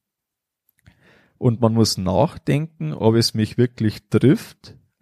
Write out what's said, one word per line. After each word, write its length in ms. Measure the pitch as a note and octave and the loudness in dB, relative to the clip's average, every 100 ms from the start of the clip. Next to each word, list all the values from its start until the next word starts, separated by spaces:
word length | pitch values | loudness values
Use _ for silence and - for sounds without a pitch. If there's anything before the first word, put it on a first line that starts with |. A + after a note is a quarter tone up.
| _ _ _ _ _ _ _ _ _ _ _ _ _ - | _ _ _ _ _ _ _ _ _ _ _ _ _ -4
Und 220 | B2 A2+ | -2 2
man 140 | A2+ | 2
muss 240 | A2+ G#2+ - | 4 0 0
nachdenken, 960 | F#2 F#2 D#3 - - C#3+ D#3+ - D#3 | -2 0 -2 -4 -4 -4 -6 -10 -10
ob 220 | - A2 A2+ | -2 0 2
es 180 | A#2 | 0
mich 240 | A2 G#2+ - | -2 -4 0
wirklich 500 | A#2+ - A2 - - | -2 0 -6 -6 -4
trifft 680 | G#2+ B2 D3+ - _ - - _ - | 0 2 2 -4 _ -20 -20 _ -6